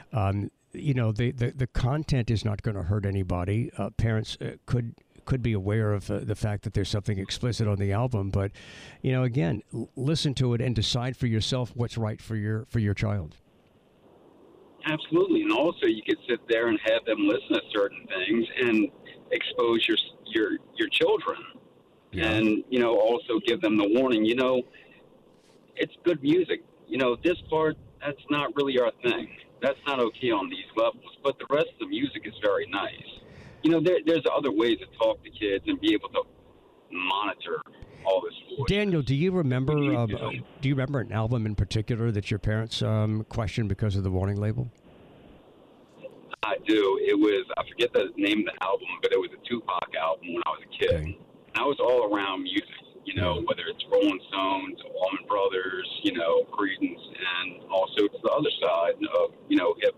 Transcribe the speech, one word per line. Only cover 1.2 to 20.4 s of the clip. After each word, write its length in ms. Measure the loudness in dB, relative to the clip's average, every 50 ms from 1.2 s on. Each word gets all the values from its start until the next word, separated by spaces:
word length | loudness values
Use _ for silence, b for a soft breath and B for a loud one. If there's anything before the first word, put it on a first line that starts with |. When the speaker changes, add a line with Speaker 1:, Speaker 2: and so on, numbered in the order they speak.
| 0 0
Speaker 1:
the, 200 | 0 0 -2 -2
the 160 | -2 -2 -4
content 600 | -2 -2 0 0 0 0 0 -2 0 0 0 2 0
is 120 | 0 0 0
not 180 | -2 -4 -4 -4
gonna 200 | -6 -4 -4 -2
hurt 220 | -2 -2 0 0
anybody. 680 | 0 0 0 -2 -2 -2 -2 0 0 0 -2 -2 -4 -4
Uh, 140 | -6 -6 -6
parents, 460 | -2 -2 0 0 0 0 -2 -4 -8 -8
uh, 100 | -8 -10 -10 -10 -6
could, 300 | -2 -2 -2 -2 -4 -8 -14 _ _ _ -12 -4
could 160 | -4 -2 0
be 120 | 0 0 0
aware 400 | 0 0 0 0 2 2 2 0
of, 160 | -2 -2 -4
uh, 100 | -4 -4
the 160 | -2 -4 -4
fact 280 | -4 -2 -4 -4 -4 -6
that 100 | -4 -2
there's 160 | -2 -2 0
something 300 | -2 -4 -2 -2 -4 -4
explicit 480 | -4 -6 -6 -4 -2 -2 0 0 0
on 100 | 0 0
the 140 | 0 0 0
album, 380 | 0 0 0 0 0 -2 -2 0
but, 220 | 0 0 -2 -2 B B B B B B B B B B
you 100 | -2 0
know, 120 | 2 2 2
again, 380 | 2 2 0 0 0 0 -4 -6 -8 -8
l-, 160 | -8 -8 -8 -6
listen 380 | -4 -2 0 0 0 0 -2 0
to 200 | 2 2 2 2
it 80 | 0
and 140 | 0 0 0
decide 400 | 0 0 0 0 -2 -2 -4 -4
for 120 | -2 -2
yourself 440 | 0 2 2 0 0 -2 -2 -2 -4 -4
what's 220 | -4 -4 -4 -2
right 240 | -4 -4 -4 -4 -6
for 140 | -8 -6 -6
your, 300 | -4 -2 -2 -2 -4 -4
for 140 | -2 0 2
your 140 | 2 2 2
child. 420 | 2 0 0 0 -2 -4 -8 -12 -20 _ _ _ _ _ _ _ _ _ _ _ _ _ -20 -20 -20 -20 -20 -20 -20 -20 -20 -20 -20 -20 -20 -18 -8 -4
Speaker 2:
Absolutely, 580 | -4 -4 -4 -2 0 2 4 4 4 4 2 4
and 80 | 2 2
also 320 | 4 2 2 2 2 2
you 160 | 2 2 2 0
could 120 | -2 -4 -2 -2
sit 120 | -4 -4 -2 0 0
there 180 | 2 2 4
and 100 | 2 2 2 2
have 220 | 2 2 2 2
them 140 | 0 0 2 2
listen 280 | 2 2 0 0 0 -2
to 80 | -2 -2 -2 0
certain 320 | 0 0 0 -2 -8 -12
things 380 | -8 -6 -4 0 2 2 2 0 0 -2 0
and 300 | 2 4 4 4 2 2 -2 -10 B B B B -6 -4
expose 560 | -4 -2 -2 -4 -2 0 2 2 4 2 2
your, 100 | 2 2 0 0 -4 -6 -18 -10
your, 320 | -2 0 0